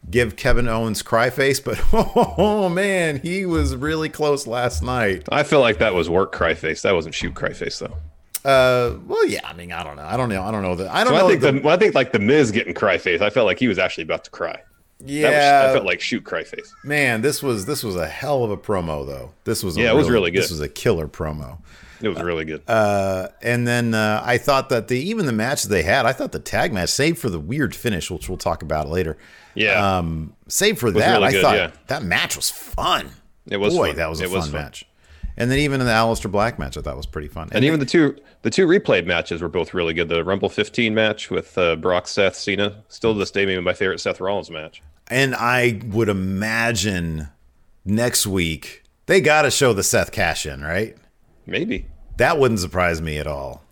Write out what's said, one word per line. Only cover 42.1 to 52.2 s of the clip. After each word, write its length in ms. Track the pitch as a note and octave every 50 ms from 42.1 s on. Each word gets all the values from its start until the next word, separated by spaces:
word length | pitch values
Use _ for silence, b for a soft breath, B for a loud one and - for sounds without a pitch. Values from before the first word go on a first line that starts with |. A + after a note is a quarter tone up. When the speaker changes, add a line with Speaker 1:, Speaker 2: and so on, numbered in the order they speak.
| - - G2+ F#2+ -
Speaker 2:
Cena. 480 | - - - G2 F#2 G2+ G#2 G2+ G#2 - _
Still 240 | - - - A#2 A2
to 60 | G#2
this 120 | F#2+ -
day, 140 | - G2+ G2
maybe 160 | G2 F#2+ F#2
my 120 | F2+ F2+ F2+
favorite 260 | - G2+ F#2+ F#2 E2+
Seth 180 | - G#2 F2+ -
Rollins 320 | F2+ F#2+ G2+ G2 E2 D#2
match. 300 | E2+ D#2 D2+ D#2 _ - _ - _ _ _ -
Speaker 1:
And 260 | A2 B2+ C#3 C3+ B2+
I 440 | - A2 A#2+ B2 B2+ A#2+ B2 A#2 G2 -
would 240 | A#2 F#2+ A2 A#2 G2+
imagine 1200 | G2+ G2 F#2+ F#2+ F#2+ F#2+ G#2 A2 A2 A#2 A#2 A#2 A#2 G2+ E2+ G#2+ G2 F2+ F2 E2 D#2+ D#2 D2+ D2 _ _ _ _ _ _ _ _ _ _ _
next 420 | F#2 G#2 A2 A#2+ B2 A2+ - - G#2
week 560 | F#2+ F#2+ F2 E2 D#2+ - - - - - _ _ _ _ _
they 160 | - F3 G3
gotta 280 | D3+ D3+ D3+ D#3 D3+ C3+
show 200 | - - C#3+ B2+ A2+
the 100 | F#2+ F#2+
Seth 280 | - - A2+ F2 -
cash 340 | - - G2 E2+ D2+ - -
in, 160 | D#2+ C#2 C2+
right? 340 | C#2+ D2+ E2 F#2+ A2 A2 - - _ _ _ _ _ _ _ _ _
Speaker 2:
Maybe. 400 | - F2+ G#2 D#3+ A3+ A2+ F2+ - - - - - - -
Speaker 1:
That 200 | -